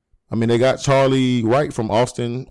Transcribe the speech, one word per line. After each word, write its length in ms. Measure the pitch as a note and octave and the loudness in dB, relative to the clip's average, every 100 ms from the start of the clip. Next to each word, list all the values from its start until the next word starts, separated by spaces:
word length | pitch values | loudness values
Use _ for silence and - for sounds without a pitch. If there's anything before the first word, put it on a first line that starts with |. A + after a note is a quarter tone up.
| _ _ - | _ _ -8
I 40 | A2 | -2
mean, 140 | A#2 | 0
they 80 | A#2 | 2
got 200 | B2+ C3 | 2 0
Charlie 640 | C#3 C3+ C3+ C3+ B2+ B2 | 0 2 2 2 0 0
Wright 280 | A2 C3 D3 | 2 0 0
from 180 | - A2 | -4 -2
Austin, 560 | G#2+ B2 - A#2+ B2 C3 | 0 0 -4 -8 -8 -8